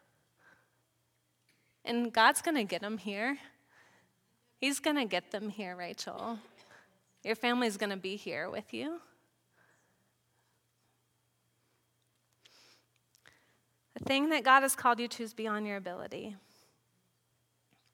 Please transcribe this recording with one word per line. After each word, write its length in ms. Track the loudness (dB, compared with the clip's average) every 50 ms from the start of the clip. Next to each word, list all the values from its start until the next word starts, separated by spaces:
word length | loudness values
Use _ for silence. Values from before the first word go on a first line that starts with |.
| _ _ _ _ _ _ _ _ _ -20 -20 _ _ _ _ _ _ _ _ _ _ _ _ _ _ _ _ _ _ _ _ _ _ _ _ _ -8
And 280 | -4 -2 -2 -2 2
God's 300 | 6 8 8 8 8 6
gonna 220 | 2 0 2 2 2
get 180 | 0 -2 -2
'em 160 | -2 -4 -6 -6
here. 400 | -6 -6 -4 -2 -2 -2 -2 -4 -8 -16 -20 _ _ _ _ -20 -20 -20 -20 _ _ _ _ _ _ _ _ _ _ _ _ _
He's 180 | -2 -2 -2 0
gonna 280 | 0 0 2 2 0
get 240 | 0 0 -2 -2 -4
them 180 | -6 -8 -6 -6
here, 240 | -8 -8 -8 -8 -8
Rachel. 640 | -8 -10 -10 -10 -10 -10 -10 -8 -8 -8 -8 -8 -8 -12 -16 -20 -20 -20 -20 -20 -20 -20 _ _ _ _ _ _ _ -4
Your 100 | -4 -2
family's 420 | 0 0 2 2 2 2 2 0
gonna 200 | 0 -2 -4 -4
be 200 | -4 -6 -6 -8
here 320 | -8 -6 -6 -6 -4 -6 -6
with 240 | -6 -8 -10 -8
you. 280 | -8 -8 -6 -6 -8 -10 -12 -18 _ _ _ _ _ _ _ _ _ _ _ _ _ _ _ _ _ _ _ _ _ _ _ _ _ _ _ _ _ _ _ _ _ _ _ _ _ _ _ _ _ _ _ _ _ _ _ _ _ _ _ _ _ _ _ _ _ _ _ _ _ _ _ _ _ _ -20 -20 -20 -20 -20 -20 -20 _ _ _ _ _ _ _ _ _ -20 -20 -20 _ _ _ _ _ _ _ _ _ _ _ -12
The 100 | -6 -2
thing 240 | 2 2 2 4 4
that 160 | 2 4 6
God 180 | 8 8 8
has 140 | 8 4 2
called 240 | 2 4 4 4 4
you 80 | 0 -4
to 160 | -6 -8 -10
is 100 | -8 -8
beyond 320 | -6 -4 -4 -2 -4 -4
your 100 | -4 -6
ability. 600 | -6 -6 -8 -8 -8 -8 -10 -10 -10 -10 -10 -12 -14 -18 _ _ _ _ _ _ _ _ _ _ _ _ _ _ _ _ _ _ _ _ _ _ _ _ _ _ _ _ _